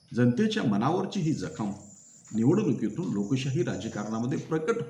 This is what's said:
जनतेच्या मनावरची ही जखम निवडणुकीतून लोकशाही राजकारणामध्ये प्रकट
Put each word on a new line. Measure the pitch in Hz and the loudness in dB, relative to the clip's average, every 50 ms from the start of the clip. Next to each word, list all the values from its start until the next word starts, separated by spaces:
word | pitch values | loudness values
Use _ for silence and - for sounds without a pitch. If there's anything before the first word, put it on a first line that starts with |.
| _ - - | _ -6 2
जनतेच्या | 117 123 120 120 - 220 214 - 214 | 4 4 4 4 4 2 2 2 0
मनावरची | 180 117 101 101 120 147 180 196 196 196 - 196 | 2 2 2 2 2 2 2 0 -2 -2 -2 0
ही | 156 156 | 0 0
जखम | 131 - 90 82 - - 107 101 98 - - - - - - - - - - - - | 0 0 -4 -8 -4 -4 -4 -4 -4 -8 -12 -20 -20 -20 -20 -20 -20 -20 -16 -6 -2
निवडणुकीतून | 110 113 139 180 214 202 151 110 98 110 101 101 - 185 - | 4 4 6 4 4 4 2 0 0 -2 -4 -2 -4 -4 -2
लोकशाही | 98 101 101 104 135 120 - 139 131 175 | -2 -2 0 0 0 0 0 -2 0 0
राजकारणामध्ये | - 123 90 92 101 110 - 104 107 107 110 113 120 131 - - | 0 -2 -2 -4 -6 -6 -6 -6 -6 -4 -4 -4 -2 -2 -2 -4
प्रकट | - - 160 160 156 - 226 - - | -2 -2 -2 -2 0 -2 -2 -2 -2